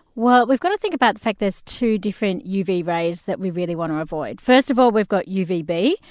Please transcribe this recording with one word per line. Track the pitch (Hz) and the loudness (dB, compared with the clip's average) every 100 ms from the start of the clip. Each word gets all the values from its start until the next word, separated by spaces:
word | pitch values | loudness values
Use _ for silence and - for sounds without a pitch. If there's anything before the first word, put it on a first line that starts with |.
| _ | _
Well, | - 233 247 233 | -2 4 4 6
we've | 262 | 2
got | 349 | 0
to | 403 | -2
think | 427 | -2
about | 330 262 233 | 0 0 0
the | |
fact | 226 208 | -4 -2
there's | 202 - | -4 -4
two | - - 233 214 | -12 -4 -2 0
different | 208 185 208 185 180 | -2 -4 -4 -4 -4
U | 196 180 | -4 -2
V | 185 | -2
rays | 170 170 170 170 | -2 -2 -2 -4
that | - 180 | -6 -6
we | 190 | -4
really | 175 175 165 | -4 -4 -4
want | 165 | -4
to | 156 | -4
avoid. | 160 156 127 117 | -4 -6 -8 -8
First | - 254 - | 4 4 4
of | 247 | 2
all, | 247 | 4
we've | 214 202 | 2 0
got | 196 - | -2 -2
U | 190 175 | -4 -2
V | 180 | -2
B, | 156 170 220 381 - | -2 0 0 0 -6